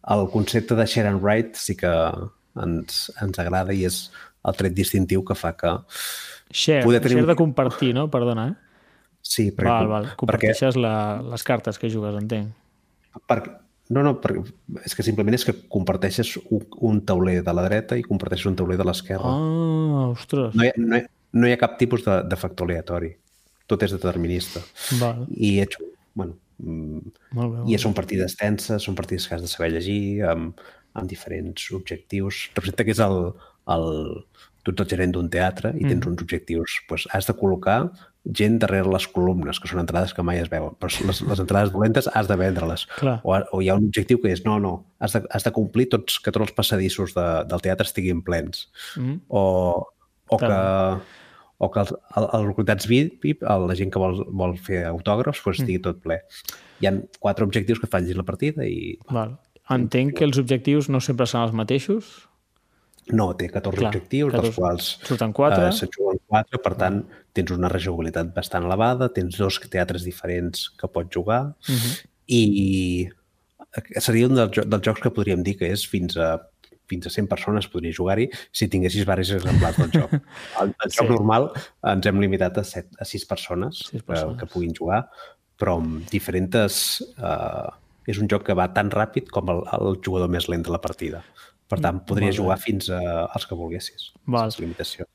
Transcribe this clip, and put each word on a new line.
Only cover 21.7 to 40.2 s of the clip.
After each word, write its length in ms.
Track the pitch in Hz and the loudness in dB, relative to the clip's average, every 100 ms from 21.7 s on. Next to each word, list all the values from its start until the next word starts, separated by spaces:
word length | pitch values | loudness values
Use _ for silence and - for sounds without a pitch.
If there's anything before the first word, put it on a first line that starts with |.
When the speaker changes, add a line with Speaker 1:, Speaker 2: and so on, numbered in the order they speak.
| - | 2
Speaker 1:
tipus 240 | 120 123 - | 2 2 2
de, 160 | 95 87 | 2 2
de 80 | 90 | -4
factor 320 | 90 - 90 | -4 -4 -2
aleatori. 460 | 85 80 87 82 - _ _ _ _ - | -2 -4 -4 -6 -10 _ _ _ _ -2
Tot 120 | - | 0
és 80 | 101 98 | 2 0
determinista. 640 | 90 87 85 90 - 87 - - - 127 | -2 0 -2 -2 -4 -10 -14 -12 -2 0
Speaker 2:
Val. 220 | 120 117 123 - | 0 -2 -8 0
Speaker 1:
I 140 | 107 98 | 2 4
ets, 160 | 98 - - - _ | 2 -4 -14 -18 _
bueno, 220 | 107 87 85 _ - | -8 -8 -10 _ -12
mm, 380 | 82 80 78 78 - _ _ | -8 -8 -6 -10 -12 _ _
Speaker 2:
Molt 180 | 120 120 | -4 -4
bé, 80 | 117 | -2
molt 60 | 117 | 0
Speaker 1:
i 40 | |
Speaker 2:
bé. 60 | 104 | 0
Speaker 1:
són 140 | 113 98 | 0 -2
partides 380 | - 98 90 - | -2 -2 -2 -2
tenses, 460 | 104 104 - 107 101 | -2 -2 -2 -4 -2
són 80 | |
partides 320 | 95 82 87 - | -6 -6 -6 -4
que 60 | |
has 80 | 85 | -6
de 80 | 85 | -6
saber 220 | - 82 | -4 -2
llegir, 480 | 82 90 104 101 101 | -2 -2 -2 -2 -2
amb, 380 | 90 82 82 - - - _ | 0 0 -4 -10 -20 -20 _
amb 160 | - 92 | -10 -8
diferents 640 | 92 - 87 85 90 - | -10 -10 -8 -8 -10 -8
objectius. 720 | 95 - 85 _ 98 98 - - | -8 -8 -12 _ -4 -4 -6 -6
Representa 320 | - 92 - 107 | -4 -4 0 0
que 80 | |
és 80 | 107 | 4
el, 300 | 104 95 87 - - _ - | 4 4 0 -6 -20 _ -2
el, 140 | 85 82 78 76 - - _ - _ | 0 0 -2 -4 -8 -14 _ -20 _
tu 80 | - | -4
ets 140 | 90 95 | -2 -2
el 40 | |
gerent 240 | 90 90 87 | 0 0 0
d'un 120 | 85 | 0
teatre 440 | 90 92 92 110 | 2 0 0 -4
i 80 | 151 | 0
tens 240 | 143 90 87 | 0 2 0
Speaker 2:
Mm. 60 | |
Speaker 1:
uns 80 | 87 | -4
objectius. 560 | 87 85 - 82 82 - - | -4 -6 -2 -4 -2 -6 -6
Pues, 200 | 82 - | -8 -2
has 160 | 95 95 | -2 -2
de 80 | |
col·locar 560 | 104 101 92 95 110 175 - - _ | 0 2 2 2 2 0 -6 -20 _
gent 360 | - - 107 113 | -8 0 2 4
darrere 300 | 107 95 95 | 4 2 2
les 180 | 92 - | 2 0
columnes, 520 | 95 90 90 87 - | 2 2 2 -2 -6
que 80 | 90 | -4
són 120 | 90 | -4
entrades 320 | 85 85 92 | -2 0 -2
que 80 | - | -2